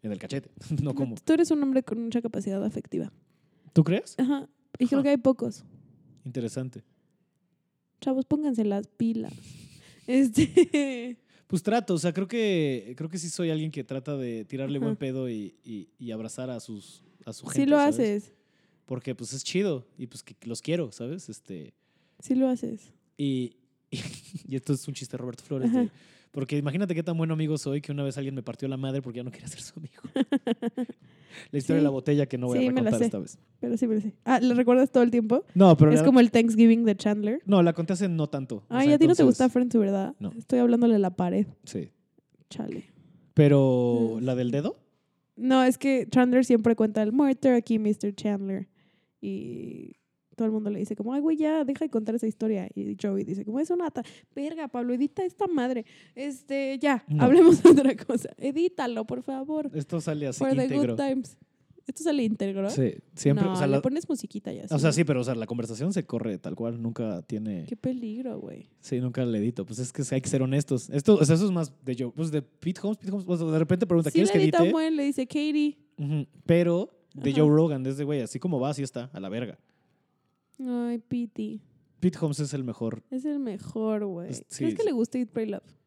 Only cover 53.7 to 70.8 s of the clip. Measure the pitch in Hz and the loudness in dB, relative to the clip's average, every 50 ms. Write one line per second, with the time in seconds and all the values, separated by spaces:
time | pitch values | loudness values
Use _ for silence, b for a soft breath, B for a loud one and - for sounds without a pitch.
53.7 | 359 349 349 320 - - 233 B B B B B _ - 285 302 320 320 311 254 | -2 -4 -4 -4 -6 -8 -12 B B B B B _ -8 -8 -8 -8 -8 -10 -8
54.7 | _ 247 240 247 247 247 269 285 _ - 381 359 - _ 415 381 349 294 240 254 | _ -6 -4 -2 -2 -2 -2 -2 _ -4 -6 -6 -4 _ -4 -2 0 0 0 0
55.7 | 262 240 214 b b b b b b - 269 285 277 262 _ _ 269 277 277 262 | -2 -4 -6 b b b b b b -10 -10 -10 -10 -10 _ _ -4 -4 -2 -4
56.7 | 269 269 262 294 269 233 - - 151 151 262 247 269 339 359 330 349 - - 339 | -4 -2 0 0 0 0 -2 -2 0 4 6 8 8 10 10 10 10 10 10 10
57.7 | 339 269 277 269 254 - - _ 254 233 - - - - - 269 269 302 339 359 | 10 10 8 4 2 0 -4 _ -4 -4 -4 -4 -14 -6 -6 -4 -2 0 -2 -2
58.7 | 359 - 285 247 240 226 220 220 247 247 254 - 269 262 269 285 311 311 302 285 | 0 -2 -6 -4 -4 -6 -6 -6 -8 -10 -8 -8 -8 -8 -8 -6 -6 -6 -6 -6
59.7 | - 156 143 _ - 170 151 160 156 151 147 135 120 - 269 269 269 262 254 269 | -6 -8 -8 _ -6 -6 -4 -4 -6 -4 -4 -6 -4 -2 0 0 0 0 0 0
60.7 | - 285 285 240 233 226 277 277 269 269 254 - - _ _ _ _ _ _ _ | 0 0 0 0 0 -2 -2 -2 -2 -4 -6 -10 -14 _ _ _ _ _ _ _
61.7 | _ - _ - 254 - 311 330 302 285 247 220 214 - 202 196 196 196 196 196 | _ -20 _ -14 -12 -6 -2 -2 0 0 0 0 -2 -2 -4 -6 -4 -4 -4 -4
62.7 | - - 131 110 87 - - _ _ - - 143 143 71 - 190 185 185 180 - | -2 0 -2 -2 -2 -6 -16 _ _ -2 0 2 2 4 2 0 0 0 0 2
63.7 | 135 - - 262 262 311 - - 311 247 - - - 208 - 202 - - - 208 | 2 2 2 0 -2 -4 -4 -4 -6 -6 -6 -10 -12 -12 -10 -10 -12 -12 -8 -4
64.7 | 156 147 135 160 143 156 170 139 147 127 123 123 131 117 110 107 120 120 113 113 | -2 2 2 2 4 2 2 2 2 -2 0 -4 -4 -4 -4 -6 -4 -6 -6 -6
65.7 | 117 107 139 180 196 190 - - - 117 110 113 101 90 _ - 78 - 113 117 | -6 -6 -4 -2 -2 -2 -4 -4 -4 -4 -4 -4 -6 -6 _ -10 -8 -6 -6 -6
66.7 | 117 117 117 113 113 - 120 110 101 87 82 _ - 107 107 110 101 90 80 - | -6 -6 -6 -8 -6 -4 -6 -6 -6 -8 -8 _ -8 -6 -6 -6 -6 -8 -8 -10
67.7 | 240 220 - 262 262 254 240 220 214 233 262 254 220 - - - - - - _ | -12 -8 -6 -6 -6 -6 -8 -10 -10 -8 -10 -10 -10 -12 -12 -14 -16 -18 -20 _
68.7 | _ _ _ - - 123 123 127 120 - 127 120 117 107 104 113 117 - 98 - | _ _ _ -6 -4 -4 -4 -4 -4 -2 -2 -2 0 0 -2 -2 -4 -6 -8 -10
69.7 | 107 107 127 123 - - 143 - - 127 127 - - 139 131 131 135 143 143 - | -8 -8 -8 -10 -6 -8 -6 -4 -4 -4 -4 -2 -2 0 0 0 0 -2 -2 -2
70.7 | 139 123 | -4 -4